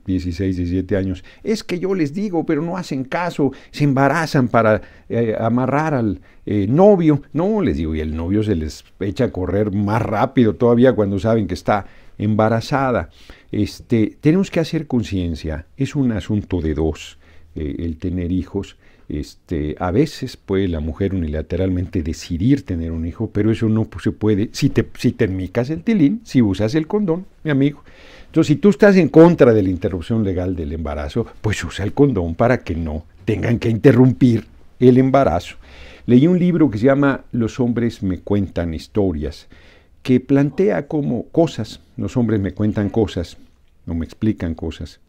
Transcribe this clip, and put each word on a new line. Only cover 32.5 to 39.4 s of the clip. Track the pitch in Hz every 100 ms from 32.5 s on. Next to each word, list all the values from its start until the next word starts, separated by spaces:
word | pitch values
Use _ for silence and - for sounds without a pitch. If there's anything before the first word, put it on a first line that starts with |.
| 123
que | -
no | 82 80 78 - -
tengan | - 98 92 117
que | 120
interrumpir | 113 143 117 127 113 127 113 - - - -
el | 127 127
embarazo. | 131 135 123 85 - - - - - - -
Leí | 127 160
un | 180
libro | 175 170 151
que | 104
se | 131
llama | 135 139 135 -
Los | 123 110 -
hombres | 120 117 117 -
me | 98 87
cuentan | - 104 98 - 85
historias, | 78 - 110 98 76 73 -